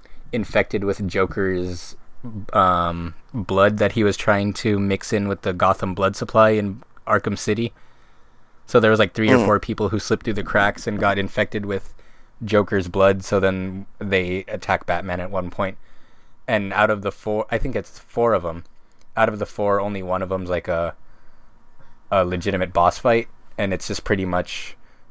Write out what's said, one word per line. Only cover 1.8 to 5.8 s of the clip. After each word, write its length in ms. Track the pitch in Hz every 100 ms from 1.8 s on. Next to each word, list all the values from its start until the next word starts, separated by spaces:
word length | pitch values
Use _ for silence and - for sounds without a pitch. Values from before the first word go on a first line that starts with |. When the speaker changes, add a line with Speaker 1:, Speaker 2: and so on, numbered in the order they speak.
| - - - - 123 107 -
Speaker 1:
um, 640 | 107 95 90 85 85 82 - -
blood 440 | 123 92 95 104 107
that 160 | 101
he 100 | 113
was 140 | 101 -
trying 340 | - 101 101
to 280 | 95 110 101
mix 340 | 98 98 -
in 160 | 107 101
with 120 | 98
the 100 | 101
Gotham 400 | 90 95 95